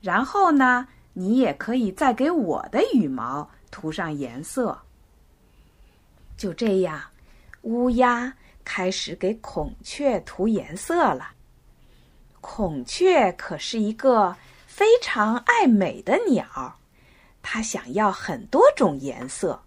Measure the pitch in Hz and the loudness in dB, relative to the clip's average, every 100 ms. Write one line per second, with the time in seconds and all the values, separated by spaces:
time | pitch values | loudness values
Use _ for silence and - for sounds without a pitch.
0 | 190 185 277 403 381 285 254 247 262 - | 0 0 0 2 4 6 4 2 -2 -18
1 | _ - 185 247 226 143 - 254 220 - | _ -6 0 2 2 0 -4 -2 -2 0
2 | 294 226 277 349 185 139 - 233 480 311 | 0 2 0 0 0 -4 -2 -2 2 2
3 | 156 131 117 139 147 - _ - 160 156 | 0 -4 -6 -8 -10 -18 _ -10 -8 -6
4 | 170 147 131 120 160 - 220 - _ _ | -6 -6 -8 -10 -10 -4 -4 -6 _ _
5 | _ _ _ _ _ _ _ _ - _ | _ _ _ _ _ _ _ _ -20 _
6 | _ _ - - 196 170 226 190 175 156 | _ _ -20 -8 -8 -4 0 0 0 -4
7 | - _ - - - - 226 233 247 240 | -14 _ -20 -20 -20 -14 -6 0 0 4
8 | 247 240 254 - _ _ - - 185 190 | 4 2 -4 -10 _ _ -10 -4 -4 -4
9 | - 170 185 220 - - 151 - - - | -8 -4 -4 -4 -8 -8 -8 -10 -16 -4
10 | 285 208 - - 208 208 - 170 - 339 | -2 -2 -6 -4 0 0 -4 -14 -4 0
11 | 269 135 - - _ _ _ _ - _ | 2 0 -8 -20 _ _ _ _ -20 _
12 | _ _ - _ - - 196 147 123 - | _ _ -20 _ -16 -4 -4 -4 -8 2
13 | 370 339 208 175 - 151 - 226 208 220 | 4 6 4 0 -10 -10 -6 -4 -4 0
14 | 269 233 190 180 - - _ - 415 494 | 2 4 2 -2 -20 -20 _ 0 4 4
15 | - - 214 240 - 480 370 214 180 - | 4 0 0 0 0 4 6 6 2 -4
16 | - 302 453 226 - - 127 - _ _ | 0 0 2 0 0 -12 -12 -16 _ _
17 | _ _ _ _ - 220 220 - - 160 | _ _ _ _ -8 -6 -6 -8 -6 0
18 | 214 190 - 135 98 277 523 587 196 139 | 0 -2 -8 -8 -2 6 6 6 0 0
19 | 135 120 254 - 180 120 | -8 -10 -12 -6 -4 -6